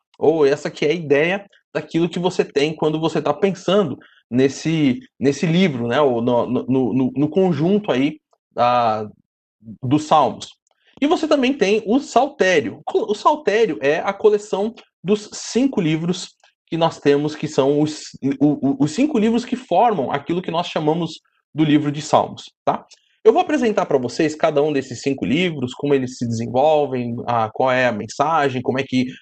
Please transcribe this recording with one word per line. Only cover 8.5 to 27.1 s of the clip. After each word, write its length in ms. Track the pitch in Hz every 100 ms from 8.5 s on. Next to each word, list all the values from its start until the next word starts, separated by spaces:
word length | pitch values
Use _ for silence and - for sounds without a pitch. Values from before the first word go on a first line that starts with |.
| -
ah, 500 | 120 123 117 107 107 - _ _ _ _ 113 101
dos 240 | 123 147
salmos. 440 | 151 160 123 98 - _ _ _ _ -
E 60 | 285
você 220 | 330 311
também 240 | 294 254
tem 320 | 269 190 214 185
o 140 | 254
saltério. 800 | - 240 277 - 185 170 113 - -
O 220 | 381 220
saltério 640 | 208 339 302 247 214 220 147
é 180 | 139 160
a 140 | 202
coleção 640 | 196 208 208 208 190 214 226 - _
dos 240 | 165 208 -
cinco 480 | - - 226 277 240
livros 500 | 156 156 170 180 - _ _ _ -
que 100 | 165
nós 220 | 165 -
temos, 380 | 143 143 147 151
que 100 | 151
são 340 | - 135 147
os, 200 | 151 151 - - 135 139
o, 300 | 147 143 135
o, 140 | 135
os 60 | 147
cinco 280 | - 302 226
livros 260 | 220 240
que 100 | 240
formam 560 | - - 175 240 190 123
aquilo 320 | 143 - 175
que 80 | 175
nós 160 | 170 175
chamamos 540 | 180 151 165 165 - _ _ _
do 100 | 143
livro 280 | 156 147 147
de 100 | 147
Salmos, 420 | - 117 - - - _
tá? 200 | - 165 - - _ _
Eu 80 | -
vou 100 | 311
apresentar 420 | 359 302 240 202
pra 140 | 180 135
vocês 360 | 127 - 156
cada 280 | 151 165 147
um 100 | 151
desses 300 | 139 131 117
cinco 220 | 139 135 87
livros, 480 | 143 185 151 127
como 180 | - 143
eles 240 | 139 127 -
se 100 | 120
desenvolvem, 920 | 113 117 123 151 151 135 127 120